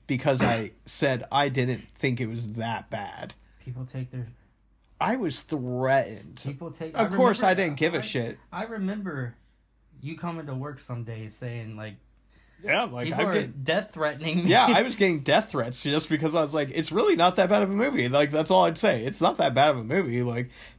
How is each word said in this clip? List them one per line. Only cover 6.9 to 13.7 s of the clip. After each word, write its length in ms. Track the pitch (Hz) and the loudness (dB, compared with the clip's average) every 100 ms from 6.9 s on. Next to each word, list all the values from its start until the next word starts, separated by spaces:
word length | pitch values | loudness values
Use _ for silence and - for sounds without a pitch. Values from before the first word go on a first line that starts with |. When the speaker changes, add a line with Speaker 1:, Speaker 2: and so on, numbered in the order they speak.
| - | -2
Speaker 2:
I 60 | |
Speaker 1:
Of 100 | 214 | 0
course, 240 | 196 247 202 | 4 4 4
Speaker 2:
remember 60 | 196 | 2
Speaker 1:
I 40 | 185 | 2
didn't 120 | 180 135 | 0 0
give 160 | 160 | 0
a 40 | 165 | 0
Speaker 2:
I, 40 | |
Speaker 1:
shit. 360 | 127 131 117 - - | -4 -4 -4 -8 -12
Speaker 2:
I 120 | 170 | -10
remember 680 | 226 220 190 208 196 143 120 - _ _ _ _ _ 139 | -8 -6 -6 -4 -6 -6 -8 -12 _ _ _ _ _ -14
you 160 | 135 160 | -12 -8
coming 300 | 170 165 143 | -8 -8 -8
to 80 | |
work 260 | 131 143 135 | -8 -8 -12
some 240 | - 120 | -12 -10
days 300 | 113 110 110 | -10 -12 -14
saying, 420 | - 123 120 110 107 | -12 -12 -10 -12 -12
like, 200 | 107 98 _ _ _ _ _ _ | -14 -16 _ _ _ _ _ _
Speaker 1:
Yeah, 220 | 196 175 | -2 -2
like, 240 | 233 123 123 | -2 -4 -4
Speaker 2:
people 120 | 165 | -2
Speaker 1:
I'm 80 | 185 | 0
Speaker 2:
are 40 | |
Speaker 1:
getting 260 | - - 139 | 0 -2 -6
Speaker 2:
death 260 | 131 | -2